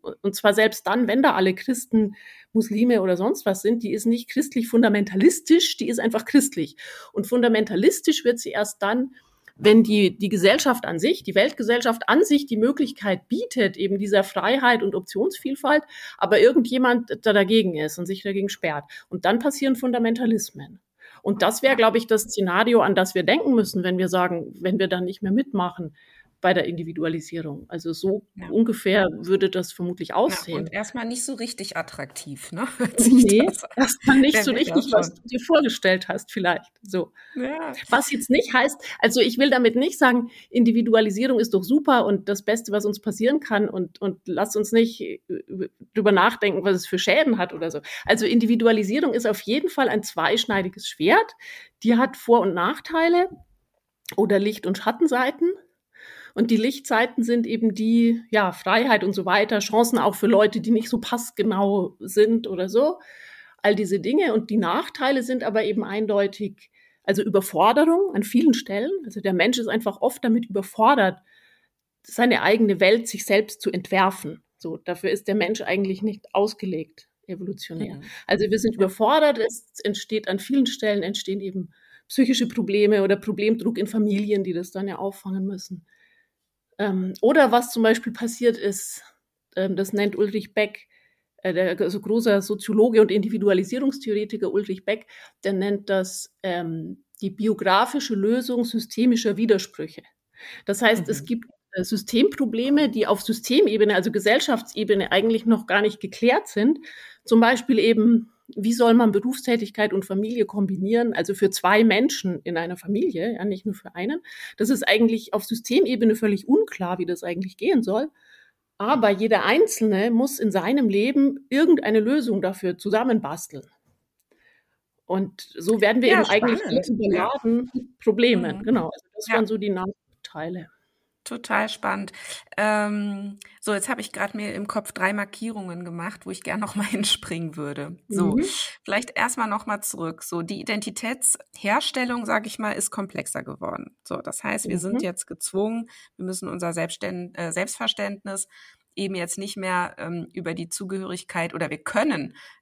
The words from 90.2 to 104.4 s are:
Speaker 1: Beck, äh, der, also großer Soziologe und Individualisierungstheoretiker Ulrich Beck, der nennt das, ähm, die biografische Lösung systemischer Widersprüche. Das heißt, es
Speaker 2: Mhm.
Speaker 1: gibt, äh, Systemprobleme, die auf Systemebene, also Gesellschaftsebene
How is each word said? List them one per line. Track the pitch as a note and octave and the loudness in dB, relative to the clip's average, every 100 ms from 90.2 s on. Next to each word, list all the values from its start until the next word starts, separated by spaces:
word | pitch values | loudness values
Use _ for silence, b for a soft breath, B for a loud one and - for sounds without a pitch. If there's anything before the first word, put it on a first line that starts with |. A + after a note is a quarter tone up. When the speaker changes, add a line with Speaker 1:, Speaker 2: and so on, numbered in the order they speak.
| G#3 G#3+ - | -2 -2 -4
Speaker 1:
Beck, | - G#3 - _ _ _ _ _ _ | -2 -2 -6 _ _ _ _ _ _
äh, | F#3 | -4
der, | E3+ F#3 F#3 | 0 0 0
also | E3 G3+ | -2 -2
großer | G3+ A3+ A#3 G3+ | -2 0 2 2
Soziologe | G3 G#3 - G#3+ A#3+ A3 | 0 -6 0 4 6 6
und | G#3+ | 6
Individualisierungstheoretiker | G3+ G#3 G#3+ G3+ F#3 F#3 B3 C4+ C4+ A3+ G#3 G#3+ G#3 G3 | 4 -2 0 2 2 0 -2 -2 -4 -4 -4 -4 -6 -4
Ulrich | G3+ G3+ F#3 | -2 -4 -6
Beck, | - A3 - B B _ | -6 -6 -8 B B _
der | G3 | -4
nennt | G3 G3+ G3+ G3+ | -2 0 -2 -2
das, | F#3+ F#3 - - _ | -2 -2 -8 -14 _
ähm, | F#3+ F3 E3 D#3+ E3 F#3+ _ _ | -6 -4 -6 -8 -10 -14 _ _
die | G3 | -8
biografische | G3 G#3+ G#3+ F#3 G3 B3 D4 C#4 | -2 -2 0 2 2 2 -2 -2
Lösung | G3+ G3+ B3 A#3+ A#3+ | 0 2 0 0 -2
systemischer | A#3 A3+ - - B3 A3+ A3+ G3 | -2 -4 -4 0 2 4 0 0
Widersprüche. | A3+ F#3+ - - D#3 - - _ _ B B B - | 2 2 0 -10 -14 -14 -20 _ _ B B B -6
Das | G3+ | 0
heißt, | A3+ A3 E3 | 2 2 0
es | C#3 | -6
Speaker 2:
Mhm. | |
Speaker 1:
gibt, | - A#3 - _ _ | -6 -8 -8 _ _
äh, | F#3+ | -8
Systemprobleme, | F#3 G#3 G3+ A#3 G4 - B3 A3+ C4 C#4+ C#4+ | -4 -4 0 2 2 2 -2 -2 2 2 2
die | A3+ - | 0 0
auf | G3+ | 0
Systemebene, | - A3+ - C4+ F4+ G#3+ G#3 | -2 -6 0 2 4 4 2
also | F#3+ F#3+ | 2 0
Gesellschaftsebene | G#3 G3+ A#3+ | 0 2 2